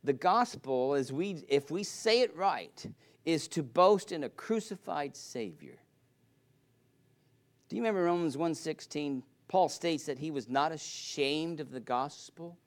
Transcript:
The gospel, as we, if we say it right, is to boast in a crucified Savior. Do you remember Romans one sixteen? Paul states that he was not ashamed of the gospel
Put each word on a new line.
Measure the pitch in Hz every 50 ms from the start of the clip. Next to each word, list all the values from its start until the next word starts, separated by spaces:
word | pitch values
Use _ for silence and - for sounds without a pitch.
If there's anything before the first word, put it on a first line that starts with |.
| _
The | 139 139
gospel, | 123 - 185 185 226 247 233 - - - 131 135 127 123 131 143
as | 143 135 127
we, | 135 143 175 202 190 156 - -
if | 139 143 139 -
we | 156 196 208
say | - - - - 226 220 240
it | 254 220 -
right, | 156 185 180 170 117 87 76 _ - - - - _ _ _ _ _ _
is | 160 165 156 - -
to | - 165 151
boast | 123 117 170 180 190 214 196 - -
in | 180 160 143
a | 120
crucified | - - - - 226 220 214 - 208 185 _ - 180 151 147 143 -
Savior. | - - - - 127 113 98 78 76 78 64 - - _ _ _ _ _ _ _ _ _ _ _ _ _ _ _ _ _ _ _ _ _ _ _ _ _ _ _ _ _ _ _ _ _ _ _ _ _ _
Do | -
you | 226
remember | 240 226 214 190 175
Romans | 175 175 175 170 160 127 139
one | 165 170 160
sixteen? | 151 - 160 156 - - - - 147 147 143 139 131 127 _ _ _ _ _
Paul | - 190 185 -
states | - - - 175 165 143 -
that | - 143 127
he | 147 160
was | 151 139 113 110
not | 127 139 143 160
ashamed | 160 151 - - - - - - - - 143 135 143 156 160 165 170 151
of | 151 123
the | 127 127
gospel | 110 - 123 123 131 143 - - - - _ - 165 170 175 - _